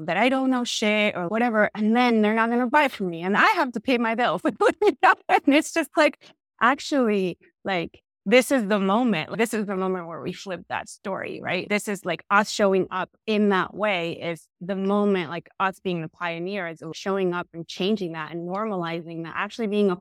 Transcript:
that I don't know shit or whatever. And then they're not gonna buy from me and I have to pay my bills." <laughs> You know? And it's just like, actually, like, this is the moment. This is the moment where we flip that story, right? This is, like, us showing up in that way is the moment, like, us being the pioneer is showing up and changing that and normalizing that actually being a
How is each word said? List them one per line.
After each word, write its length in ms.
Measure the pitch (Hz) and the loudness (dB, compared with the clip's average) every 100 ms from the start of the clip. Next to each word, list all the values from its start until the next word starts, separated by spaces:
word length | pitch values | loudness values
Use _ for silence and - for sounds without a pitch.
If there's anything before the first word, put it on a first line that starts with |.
| 165 | -2
that 120 | 170 | 0
I 120 | 247 | 2
don't 200 | 262 262 | 2 0
know 140 | 254 | 0
shit 520 | 247 - 214 214 208 - | -2 -2 0 2 0 0
or 120 | 170 | -2
whatever. 420 | 214 247 220 208 202 | -2 0 2 0 0
And 200 | 214 233 | 2 4
then 260 | 247 226 | 4 4
they're 120 | 208 226 | 4 2
not 140 | 226 | 2
gonna 180 | 240 247 | 0 2
buy 200 | 294 277 | 2 2
from 220 | - 185 | 0 -6
me 120 | 165 | -4
and 140 | 180 208 | 0 4
I 100 | 320 | 4
have 200 | 392 277 | 4 0
to 60 | 233 | -2
pay 180 | - 247 | 0 0
my 180 | 226 226 | 0 0
bills." 260 | 233 160 | 0 0
<laughs> 380 | 311 - 427 - | -2 2 2 4
You 160 | 415 269 | 2 4
know? 100 | 359 381 - | 4 4 2
And 260 | 370 - | 2 4
it's 200 | 277 311 | 4 2
just 160 | 330 302 - | -2 0 2
like, 340 | 302 - - _ _ - | 2 0 -12 _ _ 0
actually, 760 | 233 285 - 285 233 208 185 - _ _ | 2 2 0 0 2 2 0 -4 _ _
like, 380 | 202 185 165 - _ _ - | -4 -4 -4 -10 _ _ 4
this 260 | 247 240 | 4 6
is 160 | 269 202 | 2 2
the 120 | 208 | 2
moment. 580 | 190 208 247 175 151 180 | 2 2 2 0 -2 -2
This 160 | 226 | -2
is 120 | 214 202 | -2 -4
the 100 | 190 | -4
moment 320 | 190 185 170 | -2 -4 -6
where 140 | 156 | -10
we 120 | 135 | -10
flip 280 | 185 196 180 - | -10 -10 -12 -8
that 180 | 123 - | -8 -8
story, 500 | - 202 185 - - | -12 -8 -6 -8 -8
right? 260 | - 180 - | -6 -6 -2
This 200 | 202 - | -2 -2
is, 180 | 196 175 | -6 -6
like, 180 | 165 - | -6 0
us 200 | 202 214 | 2 2
showing 360 | - 202 190 170 | 2 2 2 0
up 180 | 185 175 _ - | -4 -8 _ -2
in 240 | 214 208 | 2 2
that 240 | 190 170 | 2 0
way 380 | - 208 185 170 - | -2 -2 -2 -4 -6
is 260 | 170 165 - _ | -8 -8 -12 _
the 140 | 180 190 | -8 -4
moment, 540 | 196 208 208 190 156 | 0 2 2 0 -2
like, 180 | 170 - - | -8 -10 -4
us 200 | 196 190 | -4 -2
being 220 | 190 175 | -4 -4
the 80 | 160 | -6
pioneer 580 | - 175 165 175 202 170 | -8 -6 -6 -6 -6 -8
is 160 | 160 160 | -10 -12
showing 400 | 156 202 196 185 | -8 -4 0 0
up 140 | 175 175 | -2 -6
and 140 | 165 165 | -12 -12
changing 460 | - 185 214 180 | -4 -2 -2 -4
that 180 | 165 156 | -8 -10
and 160 | 170 175 | -8 -6
normalizing 760 | 190 220 190 165 165 165 165 | -6 -4 -4 -4 -6 -8 -10
that 100 | 165 - | -8 -8
actually 320 | 202 - 220 | -8 -4 -2
being 220 | 208 202 | 2 2
a 80 | 180 | 0